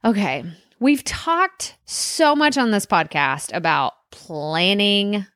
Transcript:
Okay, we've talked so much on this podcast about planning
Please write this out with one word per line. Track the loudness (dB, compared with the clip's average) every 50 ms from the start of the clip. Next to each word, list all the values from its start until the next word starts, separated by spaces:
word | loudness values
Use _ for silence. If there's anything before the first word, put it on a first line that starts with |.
| 2
Okay, | 2 2 2 0 -2 -4 -6 -8 -12 -16 _ _ _ _ _
we've | 2 2 2 2 0
talked | -8 -10 -6 -2 -2 0 2 0 -2 _ _ -14 -14 -14 _ _
so | -12 -8 -8 -6 -6 0 2 4 4 4
much | 4 2 2 2
on | 2 0 2
this | 0 0 0
podcast | _ 0 0 0 0 0 0 0 0 0 -4 -6 -8 -8
about | -2 0 0 0 2 0 -2 -4 _ _ _
planning | -20 -20 -16 -12 -10 -8 -6 -4 -2 0 2 2 2 2 2 2 2 0 0 -2 -4 -4 -6 _ _